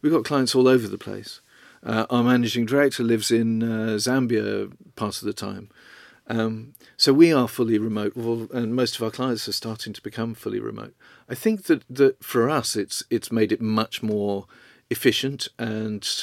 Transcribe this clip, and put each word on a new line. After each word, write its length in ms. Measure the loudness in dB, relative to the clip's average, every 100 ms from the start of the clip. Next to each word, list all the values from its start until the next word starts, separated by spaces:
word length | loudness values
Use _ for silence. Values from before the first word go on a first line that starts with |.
We've 100 | 4
got 140 | 2 2
clients 300 | 0 2 6
all 120 | 6
over 200 | 6 4
the 100 | -8
place. 440 | -10 -12 -12 -18 _ _ -20 -18
Uh, 220 | -4 -2 0
our 140 | 2
managing 420 | 4 4 2 -2 0
director 380 | 2 2 2
lives 280 | 0 0 2
in, 320 | 2 2 0
uh, 320 | -2 -2 -2 -2
Zambia 760 | 0 0 0 0 -2 -4 -6 -12 -20 -8
part 220 | -6 -6
of 80 | -8
the 80 |
time. 360 | -8 -8 -10 -16 _ -20 -20 -20 _ _
Um, 460 | -2 -2 -4 -12 -20 -20 _
so 160 | 4
we 220 | 8 8
are 140 | 6 2
fully 300 | 0 0 2
remote, 380 | 0 -2 -4 -4
well, 320 | -4 -4 -4
and 220 | -4 -2 0
most 200 | 0 -2
of 80 |
our 80 | -6
clients 360 | -4 -4 -4 -4
are 40 |
starting 380 | -8 -8 -10 -10
to 100 | -12
become 320 | -12 -6 -6
fully 260 | -6 -6 -6
remote. 360 | -8 -10 -14 _ -20 -20 _
I 80 | -2
think 280 | 0 -2
that, 200 | 2 2 _
that 340 | 4 4 4
for 260 | -4 0 2
us, 260 | 0 -2 -4
it's, 280 | -4 -6 -4
it's 220 | -4 -2
made 200 | 0 2
it 80 | 2
much 420 | 0 0 -2 -4
more 440 | -4 -2 -2 -4 -6 -20 -20 _ _
efficient 600 | 0 2 2 -2 -6 -12 _
and 480 | -6 -6 -6 -6 -6 -8